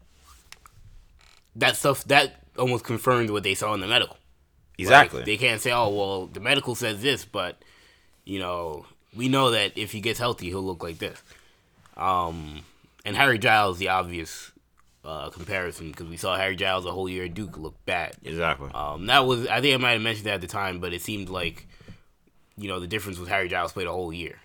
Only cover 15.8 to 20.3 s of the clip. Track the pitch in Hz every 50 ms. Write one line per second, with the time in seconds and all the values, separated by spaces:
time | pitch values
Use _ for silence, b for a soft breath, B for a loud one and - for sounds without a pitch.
15.8 | 82 78 71 - 87 82 85 80 - 95 90 95 95 95 95 87 98 95 92 92
16.8 | 90 90 87 95 95 92 92 92 92 87 85 101 107 87 80 80 78 78 - -
17.8 | _ - 92 87 80 78 - - - - 80 82 85 80 76 67 69 67 - 64
18.8 | 76 73 73 80 92 110 127 139 131 127 127 117 120 - 107 120 131 143 131 127
19.8 | 127 123 120 110 110 113 113 104 101 107